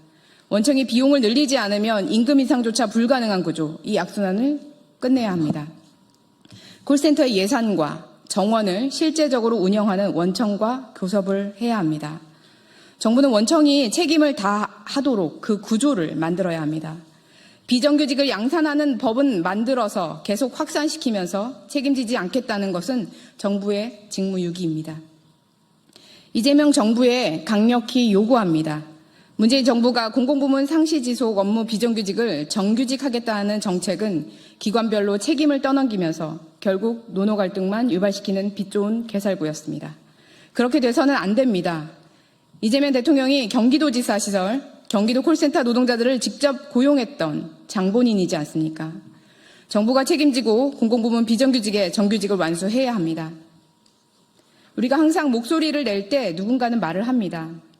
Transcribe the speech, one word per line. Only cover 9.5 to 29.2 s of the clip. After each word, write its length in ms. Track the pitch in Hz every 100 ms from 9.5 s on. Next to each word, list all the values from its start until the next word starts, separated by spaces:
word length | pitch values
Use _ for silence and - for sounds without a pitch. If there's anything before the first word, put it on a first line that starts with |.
| 226
운영하는 560 | 185 208 208 185 196
원청과 800 | 156 180 185 214 196 214 262 254
교섭을 640 | - 185 202 190 196 202 -
해야 160 | 233 220
합니다. 420 | 156 151 151 160 - _ _ _ _ - - -
정부는 320 | 220 240 277
원청이 600 | 214 220 320 294 285 233
책임을 440 | 311 320 320 302 285
다하도록 1040 | 202 208 208 - - 277 269 220 156 -
그 220 | - 208
구조를 560 | - 220 294 214 156 147
만들어야 440 | 160 175 185 160
합니다. 360 | 151 156 160 165 - _ _ _ - _ -
비정규직을 600 | 247 285 294 277 269 277
양산하는 680 | 196 240 339 302 294 294 220
법은 440 | 254 233 277 190
만들어서 800 | 180 202 233 254 208 202 160 156 -
계속 340 | 202 254 -
확산시키면서 1080 | 302 320 302 320 247 202 175 196 240 262 -
책임지지 480 | 294 269 269 226 240
않겠다는 560 | 175 254 240 208 196
것은 340 | 180 175 254 170 - - -
정부의 680 | 196 202 202 202 233 - -
직무유기입니다. 880 | - 190 185 175 175 170 156 156 156 - _ _ _ _ _ _ _ _ - - - _
이재명 400 | 226 247 285 294
정부에 720 | 277 214 233 247 247 202 156 -
강력히 640 | 208 226 240 226 254 240
요구합니다. 720 | 196 220 254 185 156 156 151 - - _ _